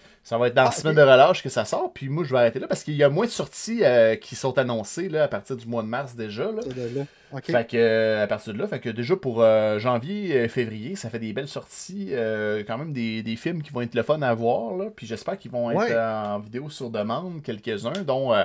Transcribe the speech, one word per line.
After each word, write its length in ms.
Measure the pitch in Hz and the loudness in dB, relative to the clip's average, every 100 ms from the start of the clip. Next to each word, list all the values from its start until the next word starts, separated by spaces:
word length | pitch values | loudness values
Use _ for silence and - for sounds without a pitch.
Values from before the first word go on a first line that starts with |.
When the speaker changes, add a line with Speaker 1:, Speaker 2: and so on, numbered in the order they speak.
| - _ | -20 _
Speaker 1:
Ça 140 | - 117 | -6 0
va 100 | 123 | 2
être 60 | 120 | 4
dans 100 | 127 | 4
Speaker 2:
Ah, 60 | |
Speaker 1:
six 100 | - | 6
semaines 180 | 151 151 | 6 8
Speaker 2:
ok. 60 | 139 | 10
Speaker 1:
de 40 | |
relâche 300 | 131 151 180 | 10 10 6
que 60 | 135 | -2
ça 140 | 123 | -4
sort, 300 | 107 180 359 | -2 -2 -4
puis 160 | - 135 | -6 -6
moi, 160 | 147 156 | -4 0
je 80 | |
vais 60 | 131 | 4
arrêter 200 | 120 127 | 4 2
là 80 | 320 | -4
parce 160 | - | -4
qu'il 120 | - 147 | -4 4
y 80 | |
a 60 | 143 | 4
moins 160 | 147 233 | 4 -2
de 60 | |
sorties, 480 | - 151 - - 233 151 | -4 -8 -8 -6 2 4
euh, 300 | 123 113 110 | 6 6 4
qui 180 | - 120 | -4 -6
sont 220 | 135 127 | -2 0
annoncées, 480 | 123 117 104 - 185 | 0 -2 -4 -6 -4
là, 160 | 156 | 0
à 40 | 147 | 0
partir 260 | 104 - 127 | -2 -8 -10
du 100 | 113 | -6
mois 160 | 117 | -6
de 40 | 110 | -4
mars 280 | 123 139 120 | -6 -6 -8
déjà, 360 | 107 104 185 | -8 -6 -6
là. 100 | 220 | -6
Speaker 2:
Ça 60 | 135 | -8
de 280 | 127 120 131 | -8 -6 -6
là. 80 | 143 _ _ | -8 _ _
Ok. 100 | 135 - | -12 -2
Speaker 1:
Fait 220 | 120 117 | -2 0
que, 60 | 120 | 2
euh, 460 | 117 113 110 107 | 2 4 2 2
à 40 | 104 | 0
partir 260 | 107 - | -2 -6
de 40 | 104 | -6
là, 100 | 202 | -6
fait 120 | 139 | -6
que 80 | 120 | -6
déjà 280 | 110 120 190 | -6 -2 -2
pour, 240 | 135 113 | -2 4
euh, 380 | 113 110 107 107 | 6 6 4 0
janvier, 540 | 123 120 139 208 190 135 | 0 -2 -2 -6 0 0
euh, 100 | 117 | 0
février, 480 | 127 113 107 120 196 | 0 -4 -6 -10 -10
ça 140 | 113 | -8
fait 100 | 113 | -8
des 140 | 113 | -6
belles 160 | 135 147 | -6 -8
sorties, 580 | - - - - 196 190 | -10 -14 -14 -12 -10 -6
euh, 520 | 127 113 107 107 107 104 | -4 -2 -2 -2 -2 -4
quand 120 | 113 | -8
même 160 | 160 | -6
des, 280 | 135 113 110 | -4 -4 -4
des 140 | 113 113 | -6 -6
films 260 | 170 170 | -4 -6
qui 100 | 147 | -6
vont 100 | 131 | -6
être 140 | 120 120 | -4 -2
le 80 | |
fun 180 | 113 156 | 0 0
à 120 | 135 | 0
voir, 420 | 117 117 - 233 185 | 0 0 0 -2 -6
là, 80 | 214 214 | -8 -10
puis 100 | 214 | -10
j'espère 300 | 220 - 196 | -10 -8 -8
qu'ils 140 | 123 | -8
vont 180 | 123 117 | -6 -2
être, 60 | 156 | 0
Speaker 2:
Ouais. 140 | 233 | 0
Speaker 1:
euh, 320 | 117 113 110 104 104 | 0 -2 -4 -4 -6
en 40 | |
vidéo 300 | 104 120 147 | -8 -12 -12
sur 200 | 147 120 | -12 -8
demande, 520 | 110 104 127 180 165 | -6 -4 -4 -6 -10
quelques-uns, 600 | 151 185 - 104 117 180 156 | -10 -10 -6 -6 -4 -6 -4
dont, 280 | 131 131 | -2 2
euh, 100 | 107 | 2